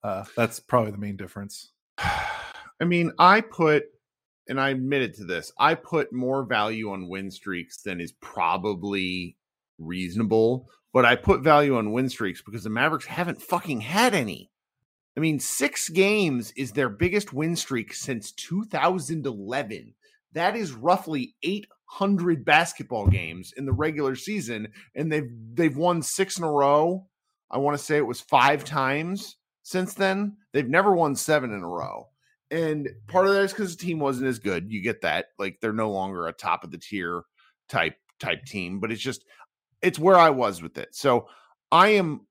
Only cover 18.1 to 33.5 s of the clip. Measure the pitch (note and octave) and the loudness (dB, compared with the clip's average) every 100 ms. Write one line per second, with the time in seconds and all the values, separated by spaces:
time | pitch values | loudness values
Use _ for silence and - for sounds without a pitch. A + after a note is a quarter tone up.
18.1 | A#2+ - - - F3+ A3 D3+ D#3 F#3 C3 | -8 -8 -16 -6 -6 -4 0 2 0 -4
19.1 | D#3+ C3+ G#2+ G2 C3 B2 F#2+ - _ _ | -6 -6 -8 -6 -6 -6 -10 -14 _ _
20.1 | _ _ D#3 F3 A3 F#3+ A#2+ C#3 F3+ F3 | _ _ -2 -2 -2 -6 -2 2 2 2
21.1 | D3+ B2 _ D#3 G3+ G#3 _ _ - G3 | -4 -4 _ -4 -4 -8 _ _ -2 0
22.1 | G3 F3 D#3+ A#2 D3+ E3+ - - A#2 G2 | 2 2 0 4 4 4 -6 -8 0 2
23.1 | F#2+ E2 E2+ F#2 - C3+ B2+ D#3 D3+ C#3 | 2 0 -12 -14 -10 -4 -2 -2 0 -2
24.1 | C3 - G#3 A#2+ A2+ G#2+ - - - D#3+ | -4 -6 -6 -6 -8 -8 -14 -16 -6 -2
25.1 | D3+ C3 A#2 A2+ A#2 E3 C#3 F3 E3+ D#3+ | -2 -4 -12 -12 0 0 2 0 0 -2
26.1 | - F#3+ - E3 D3 C#3 D3 E3 F#3 F#3 | -2 -2 -2 0 4 6 6 4 -2 -8
27.1 | _ _ _ _ - C#3+ C#3+ - D3+ A#2+ | _ _ _ _ -2 0 -2 0 0 0
28.1 | B2 - C#3+ C3+ D3 C3 D3 C3 C#3+ E3 | -4 2 4 6 4 -2 -2 0 -2 -4
29.1 | G3 - - _ _ - F#3 F#3 - F#3+ | -8 -10 -20 _ _ -6 -4 -4 -2 0
30.1 | F#3+ G#3 - _ - B2 D#3+ G3 F3+ D#3 | 0 -4 -6 _ -2 2 4 4 4 2
31.1 | C3+ - D3+ B2+ G#2 F2 F2 B1 G1+ - | 0 2 0 2 -6 -6 -6 -8 -10 -16
32.1 | _ _ _ _ D#3+ D#3+ D3+ C#3 - - | _ _ _ _ -4 -2 -2 -6 -10 -2
33.1 | F#3 G3 G3 G3 | 2 4 4 2